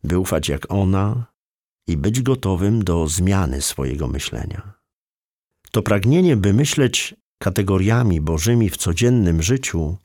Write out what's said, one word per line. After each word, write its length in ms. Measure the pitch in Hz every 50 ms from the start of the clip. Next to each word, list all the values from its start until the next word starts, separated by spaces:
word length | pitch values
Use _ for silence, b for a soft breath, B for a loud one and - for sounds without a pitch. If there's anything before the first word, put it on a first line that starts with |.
| -
by 160 | 71 82 90
ufać 300 | 92 - 90 80 76 -
jak 220 | 71 69 - -
ona 540 | - 98 98 95 95 95 98 104 113 123 117 _ _ _ _ _ _ _ _ _ _ _ _
i 100 | - 85
być 240 | 73 69 101 113 127
gotowym 640 | 123 131 139 139 - 95 95 87 95 101 113 117 104
do 240 | 90 85 85 80
zmiany 540 | 76 80 87 87 95 98 95 92 71 65 69
swojego 460 | 69 - - - 67 67 65 73 78
myślenia. 680 | 64 65 69 - - - 57 - - - - - 101 101 _ _ _ _ _ _ _ _ _ _ _ _ _ _ _ _ _ _ -
To 100 | - -
pragnienie, 560 | - - 107 104 95 110 143 175 185 175 143
by 160 | 107 95 101 98
myśleć 640 | 113 151 147 - - 135 123 - - - - - _ _ _ _ _
kategoriami 800 | - 98 92 101 101 92 98 95 95 104 113 120 123 107 90 78
bożymi 480 | 76 78 82 78 80 110 120 120 113 95
w 80 | -
codziennym 640 | - - 92 82 80 113 120 127 120 104 87 82 80
życiu 560 | 78 87 131 131 131 - - 87 80 76 90 95 _